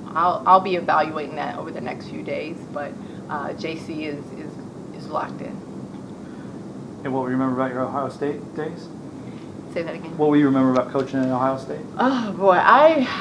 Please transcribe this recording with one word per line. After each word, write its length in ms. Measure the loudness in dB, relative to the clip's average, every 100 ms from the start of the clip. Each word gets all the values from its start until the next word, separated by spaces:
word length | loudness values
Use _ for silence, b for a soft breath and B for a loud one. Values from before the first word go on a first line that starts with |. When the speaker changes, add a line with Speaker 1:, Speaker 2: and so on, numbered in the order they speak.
| -6
Speaker 1:
I'll, 300 | 0 2 2 8
I'll 160 | 6
be 140 | 6 0
evaluating 600 | 2 2 0 -4 -6 -6
that 220 | -6 -6
over 140 | -8
the 100 | -8
next 260 | -8 -8 -10
few 160 | -10
days, 340 | -6 -6 -6 -10 -10
but, 200 | -8 -8 -10 B B -8
uh, 240 | -6 -6
J 240 | -6 -6 -8
C 280 | -8 -6 -6
is, 180 | -8 -10
is, 180 | -12 -12 -12 -14 -14 -14 -12
is 120 | -8
locked 340 | -6 -6 -8
in. 280 | -10 -10 -12 -12 -12 -12 -14 -14 B B B B -12 -12 -12 -10
Speaker 2:
And 100 | -4
what 100 | -2
we 80 | 0
remember 240 | 0 0 0
about 180 | -2
your 100 | -2
Ohio 260 | -4 -4 -6
State 460 | -4 -4 -4 -8 -8
days? 320 | -8 -8 -12 -14 -14 -14 B B B -14 -8
Speaker 1:
Say 100 | -6
that 120 | -6 -8
again. 220 | -8 2
Speaker 2:
What 120 | 6
will 80 | 8
you 80 | 8
remember 260 | 6 6
about 200 | 4 2
coaching 280 | 0 0 0
at 80 | 2
Ohio 300 | 2 2 0
State? 280 | -4 -8 -6 0
Speaker 1:
Oh 360 | 2 2 0
boy, 220 | 4 6 8
I, 520 | 8 10 10 8 2 B